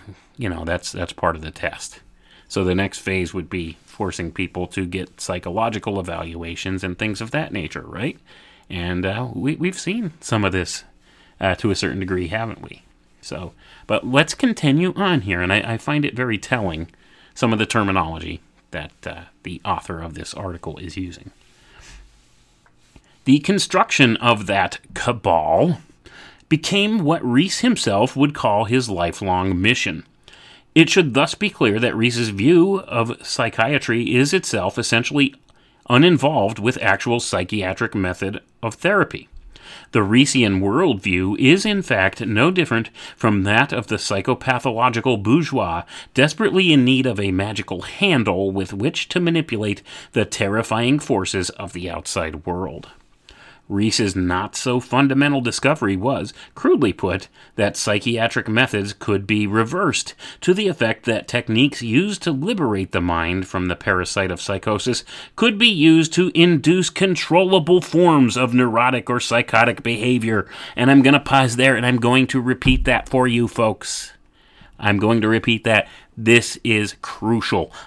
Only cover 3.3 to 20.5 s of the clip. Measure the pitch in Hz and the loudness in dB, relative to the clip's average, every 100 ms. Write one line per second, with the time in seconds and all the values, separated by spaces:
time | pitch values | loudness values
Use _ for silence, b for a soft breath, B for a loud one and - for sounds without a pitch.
3.3 | 95 78 92 82 78 _ - 98 - 85 | -8 -8 -8 -8 -14 _ -8 -6 -6 -8
4.3 | - 90 90 90 - 90 92 - - - | -6 -6 -6 -8 -6 -6 -6 -10 -12 -8
5.3 | 90 92 95 117 107 113 98 87 85 85 | -8 -6 -2 -2 -2 -4 -6 -6 -8 -10
6.3 | 82 85 85 95 95 92 90 107 101 113 | -10 -10 -8 -6 -6 -6 -6 -6 -6 -6
7.3 | 151 160 104 156 - - 98 131 - b | -6 -6 -8 -8 -10 -12 -8 -8 -10 b
8.3 | b b b b 90 87 90 95 107 123 | b b b b -8 -4 -2 -2 -4 -6
9.3 | - 131 - 180 185 170 226 196 - - | -6 -4 -4 -6 -6 -6 -6 -6 -10 -4
10.3 | 113 98 92 85 - - _ b b b | 0 0 -2 -4 -10 -14 _ b b b
11.3 | b 95 90 107 92 92 90 95 90 85 | b -2 0 -2 -2 -2 -4 -4 -4 -4
12.3 | 110 113 - - - _ _ _ _ - | -6 -8 -10 -16 -20 _ _ _ _ -14
13.3 | 69 87 - b b - 107 120 135 165 | -12 -14 -18 b b -4 -4 2 2 2
14.3 | - 254 - 147 147 180 - 196 156 98 | 0 -2 2 2 2 0 -2 0 0 0
15.3 | 87 90 104 - 113 - 147 143 107 127 | -2 2 0 0 -6 -2 -2 -2 -4 -4
16.3 | 107 - 123 95 80 82 b b b b | -4 -2 -2 -2 -6 -10 b b b b
17.3 | - 120 110 107 117 98 95 80 80 80 | -4 0 0 0 0 2 0 -2 -6 -10
18.3 | 82 - _ _ 82 76 _ - 80 85 | -12 -16 _ _ -14 -14 _ -16 -16 -20
19.3 | _ 92 87 - 90 - 82 82 80 - | _ -14 -10 -6 -6 -6 -10 -10 -12 -12
20.3 | - 95 | -10 -10